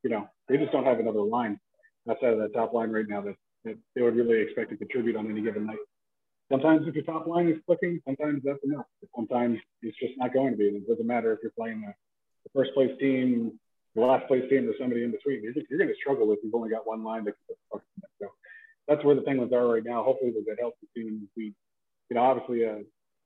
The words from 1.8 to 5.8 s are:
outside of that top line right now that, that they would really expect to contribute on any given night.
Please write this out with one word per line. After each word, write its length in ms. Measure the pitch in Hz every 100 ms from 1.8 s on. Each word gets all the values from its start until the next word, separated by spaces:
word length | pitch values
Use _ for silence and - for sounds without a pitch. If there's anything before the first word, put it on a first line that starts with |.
| _ _ 117
outside 260 | 113 123
of 60 | 110
that 140 | 107
top 200 | 117 113
line 180 | 117 110
right 160 | 110 107
now 140 | 101
that, 140 | 101 95 _ _
that 140 | 113 110 _ 127
they 60 |
would 140 | 120 117
really 260 | 117 113
expect 280 | 104 - 110
to 60 | 104
contribute 380 | 104 127 117 110
on 160 | 107
any 100 | 107
given 240 | 110 104 107
night. 120 | 107